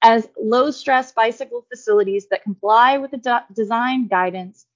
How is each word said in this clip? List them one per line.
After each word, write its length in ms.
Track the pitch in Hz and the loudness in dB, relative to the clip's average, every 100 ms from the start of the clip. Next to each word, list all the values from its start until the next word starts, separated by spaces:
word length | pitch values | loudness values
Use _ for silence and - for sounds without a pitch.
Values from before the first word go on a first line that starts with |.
as 260 | 226 226 220 - | 4 4 0 -6
low 320 | 220 240 285 | -2 0 0
stress 400 | 285 - 262 254 | -4 -2 0 0
bicycle 520 | - 226 233 269 240 - | -2 -2 -4 -12 -12 -14
facilities 560 | 240 - 208 196 196 - | -10 0 0 0 -4 -4
that 140 | 190 | -6
comply 560 | - 190 202 226 247 277 | -6 -6 2 4 4 2
with 140 | 269 | -4
the 40 | 269 | -8
de-, 300 | 247 240 - | -2 -2 -4
design 540 | 202 208 226 247 262 226 | -6 -4 -2 -2 -2 -2
guidance 580 | 185 185 185 180 - _ | -2 -2 -4 -12 -18 _